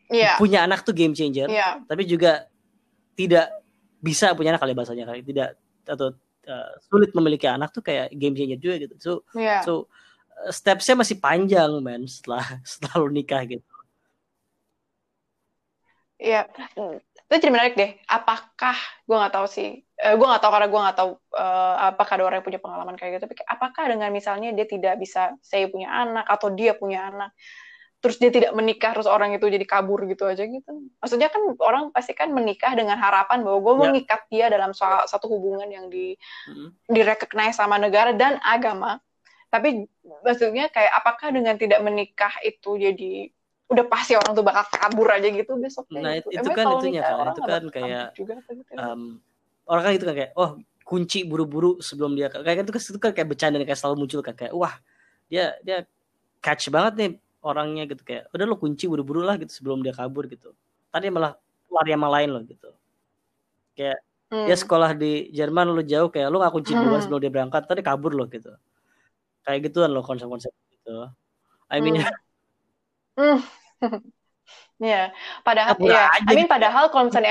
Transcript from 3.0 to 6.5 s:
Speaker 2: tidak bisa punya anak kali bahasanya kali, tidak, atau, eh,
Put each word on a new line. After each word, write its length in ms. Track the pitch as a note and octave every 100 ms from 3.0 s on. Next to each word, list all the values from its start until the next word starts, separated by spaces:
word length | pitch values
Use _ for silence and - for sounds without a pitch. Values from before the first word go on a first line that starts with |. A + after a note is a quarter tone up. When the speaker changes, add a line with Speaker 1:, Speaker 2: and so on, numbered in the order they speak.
| _
Speaker 2:
tidak 360 | - F#3 E3+ D#3+ - - _ _ _
bisa 320 | D#3 D3+ G3
punya 240 | D#3+ D#3
anak 80 | E3
kali 120 | C3+
bahasanya 320 | B2+ A#2+ A#2+ A#2
kali, 160 | A#2+
tidak, 320 | C3+ C#3 C3 - _ _ -
atau, 240 | C#3+ C3 B2+ _ _
eh, 280 | D3